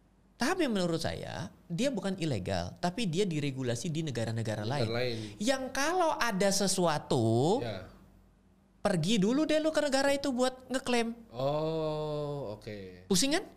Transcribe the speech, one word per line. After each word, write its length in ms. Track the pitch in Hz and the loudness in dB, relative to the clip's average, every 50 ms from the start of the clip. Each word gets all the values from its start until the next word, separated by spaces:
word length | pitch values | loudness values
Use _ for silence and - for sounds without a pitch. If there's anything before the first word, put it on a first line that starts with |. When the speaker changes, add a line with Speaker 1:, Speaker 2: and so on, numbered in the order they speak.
| _ _ _ _ _ _ _ | _ _ _ _ _ _ _
Speaker 1:
Tapi 280 | - 240 285 381 370 320 | -2 0 0 2 2 2
menurut 320 | 254 214 196 180 175 165 165 | 2 2 2 2 2 0 0
saya, 520 | 170 - 82 - - - - - 160 202 - - - | -2 -2 -4 -4 -8 -8 -8 -8 -8 -10 -12 -16 -12
dia 240 | - 175 165 240 294 | -8 -4 0 0 0
bukan 260 | 269 185 180 196 190 | 0 -2 -4 -4 -4
ilegal, 560 | 190 165 156 127 98 92 98 95 87 87 - - - | -2 -2 -2 0 0 0 0 0 0 -2 -4 -6 -4
tapi 260 | - 180 180 - 240 | -4 -4 -2 0 -2
dia 200 | 180 147 175 214 | -2 0 0 0
diregulasi 640 | 185 156 147 143 143 127 135 131 120 117 117 - 180 | 0 0 -2 -2 -2 -2 -2 -2 -2 -2 -2 -2 -4
di 120 | 143 160 160 | -4 -2 -4
negara-negara 600 | 156 120 120 113 113 110 113 110 107 107 104 104 | -4 -2 -2 -2 -2 -2 -2 -2 -2 -2 -2 -2
Speaker 2:
Negara 160 | 110 139 143 | -2 0 0
Speaker 1:
lain. 100 | 117 110 | 0 0
Speaker 2:
lain. 280 | 117 120 127 123 117 110 107 104 101 | 0 0 -2 -2 -2 -4 -6 -8 -8
Speaker 1:
Yang 260 | - 208 254 269 269 262 254 | -4 0 0 0 0 -2 -4
kalau 460 | 262 269 277 311 359 381 349 320 - | -2 -2 0 0 2 2 2 2 2
ada 320 | - 233 233 208 180 202 196 | 0 0 0 0 2 2 2
sesuatu, 1120 | 190 196 208 185 - - 175 165 147 151 - - 170 131 117 113 113 120 135 165 208 254 | 2 2 2 0 2 2 2 2 2 2 0 0 2 2 4 4 4 4 4 4 2 2
Speaker 2:
Ya. 240 | - 113 104 92 90 90 - - - - - - - _ _ _ _ _ _ _ _ _ _ _ | 0 -4 -6 -8 -10 -14 -18 -20 -20 -20 -20 -20 -20 _ _ _ _ _ _ _ _ _ _ _
Speaker 1:
pergi 400 | - 208 196 170 151 185 233 214 | -2 0 2 2 2 4 4 4
dulu 240 | 180 214 254 294 311 | 4 4 4 4 2
deh 160 | 302 302 311 | 2 2 2
lu 100 | 302 311 | 2 2
ke 140 | 311 311 294 | 2 2 2
negara 280 | 285 254 269 277 277 | 2 2 2 4 4
itu 200 | 277 277 277 285 | 2 2 0 0
buat 240 | 247 240 254 254 254 - - | 0 2 0 0 0 -4 -8
ngeklaim. 440 | - 254 262 - - 240 233 233 233 233 - - - - | -6 -4 -4 -2 0 0 2 0 0 -4 -10 -12 -12 -6
Speaker 2:
Oh, 1200 | 123 135 139 147 151 156 160 160 160 156 156 156 151 151 151 151 147 147 147 147 143 131 101 107 | -2 -2 0 0 0 0 0 -2 -2 -2 -2 -2 -2 -4 -4 -4 -4 -4 -4 -4 -6 -6 -8 -8
oke. 520 | 104 - 113 107 101 95 92 90 90 - | -10 -10 -12 -12 -10 -12 -14 -16 -10 -2
Speaker 1:
Pusing 280 | - 196 185 269 269 302 | 0 2 2 2 2 2
kan? 100 | 370 427 - - | 0 -2 -4 -16